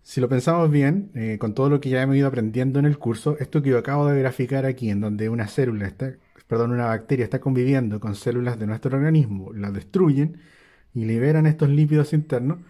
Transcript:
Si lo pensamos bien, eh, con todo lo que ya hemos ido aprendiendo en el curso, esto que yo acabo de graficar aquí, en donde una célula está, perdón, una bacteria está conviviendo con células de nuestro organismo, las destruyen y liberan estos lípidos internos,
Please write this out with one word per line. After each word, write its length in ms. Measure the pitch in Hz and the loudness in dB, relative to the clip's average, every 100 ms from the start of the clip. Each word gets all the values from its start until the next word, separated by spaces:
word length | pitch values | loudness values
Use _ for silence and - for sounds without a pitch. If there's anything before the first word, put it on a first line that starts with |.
Si 200 | - - | -8 -2
lo 80 | 123 | 0
pensamos 400 | 131 123 165 165 | 2 2 2 4
bien, 400 | 147 139 180 202 | 4 2 0 -4
eh, 220 | 120 110 107 | -6 -6 -4
con 140 | 113 | -4
todo 160 | 104 139 | 0 2
lo 120 | 143 | 2
que 100 | 135 | 0
ya 100 | 131 | 0
hemos 160 | 135 135 | 2 2
ido 100 | 139 | 2
aprendiendo 520 | 131 110 113 127 135 | 0 -2 0 0 2
en 80 | 147 | 2
el 120 | 143 | 0
curso, 380 | - - - 151 | -2 -4 -4 -4
esto 220 | 131 - | -2 -2
que 80 | 139 | 2
yo 100 | 123 | 0
acabo 280 | 113 143 147 | 0 0 2
de 120 | 139 | 2
graficar 460 | 131 123 123 135 | 0 0 -2 0
aquí, 240 | 135 123 113 | -2 -2 -2
en 120 | 101 | -2
donde 280 | 104 104 110 | -2 -2 -4
una 180 | 117 107 | -4 -4
célula 400 | - 127 107 98 | -2 -2 -2 -6
está, 260 | - 135 127 _ _ _ | -6 -10 -10 _ _ _
perdón, 260 | 113 117 | -2 0
una 140 | 120 120 | 0 -2
bacteria 380 | 113 - 139 | -2 -2 -2
está 160 | 110 131 | 0 -2
conviviendo 600 | - 131 123 139 120 104 | 0 0 2 2 0 -4
con 140 | 110 | -6
células 440 | 101 - 123 123 117 | -6 -4 -2 -2 -4
de 80 | 107 | -4
nuestro 300 | 113 135 135 | -4 -2 0
organismo, 560 | 147 160 123 98 95 | 2 4 2 -2 -10
las 200 | 107 101 | -10 -8
destruyen 640 | 101 - 190 180 139 151 165 - _ _ _ _ | -8 -4 2 4 4 0 -4 -20 _ _ _ _
y 100 | 120 | -6
liberan 420 | 110 113 131 156 156 | -2 0 2 4 2
estos 220 | 156 147 | 2 2
lípidos 460 | 143 151 151 147 | 4 4 4 2
internos, 440 | 156 151 123 127 175 - | 0 0 -2 -2 -6 -10